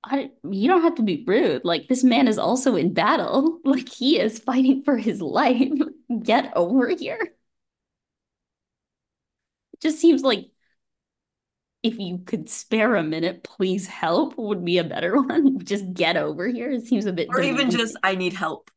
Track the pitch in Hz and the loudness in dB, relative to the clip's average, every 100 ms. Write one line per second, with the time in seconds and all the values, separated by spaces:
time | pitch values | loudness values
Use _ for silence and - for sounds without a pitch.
0 | - 277 - _ 151 196 240 370 330 330 | -4 -6 -6 _ -8 0 4 4 4 2
1 | 214 156 123 208 214 127 180 165 - 254 | 0 0 2 2 2 0 0 -2 -2 2
2 | 254 233 247 214 160 254 269 190 170 - | 4 6 4 2 0 2 2 2 2 2
3 | 196 277 175 - 311 330 269 262 - - | 2 0 0 2 0 0 0 0 -2 -4
4 | 254 320 220 220 - 254 262 269 285 247 | 0 2 0 -4 -2 2 4 2 2 0
5 | 208 - 160 - 269 240 269 285 - - | 0 -4 -2 0 2 2 2 0 -2 -6
6 | _ 233 - 233 285 - 175 262 247 370 | _ -6 2 0 2 -2 2 2 2 -2
7 | - 440 415 _ _ _ _ _ _ _ | -4 -6 -8 _ _ _ _ _ _ _
8 | _ _ _ _ _ _ _ _ _ _ | _ _ _ _ _ _ _ _ _ _
9 | _ _ _ _ _ _ _ - 311 311 | _ _ _ _ _ _ _ -6 -4 4
10 | 330 269 269 202 - _ _ _ _ _ | 4 4 2 -2 -4 _ _ _ _ _
11 | _ _ _ _ _ _ _ _ 233 226 | _ _ _ _ _ _ _ _ -6 -4
12 | 185 180 180 185 151 - - 220 214 214 | -8 -8 -8 -8 -8 -12 -4 0 2 0
13 | 156 160 165 180 - - 190 190 180 - | -2 -4 -4 -6 -18 -4 -2 -2 -6 -6
14 | 165 175 311 - 214 196 175 175 165 - | 0 0 -2 -6 -6 -4 0 0 0 -4
15 | 175 247 262 311 277 - - 202 190 180 | 0 0 2 2 2 2 -4 -6 -6 -2
16 | 165 175 151 156 196 240 247 254 - 233 | 0 0 -2 -4 -6 -4 -4 -6 -2 -2
17 | 208 175 - - 277 262 262 - 220 - | 0 -4 -2 -2 0 0 0 0 -2 -2
18 | 190 190 180 185 160 151 _ | -2 0 -4 -4 -6 -8 _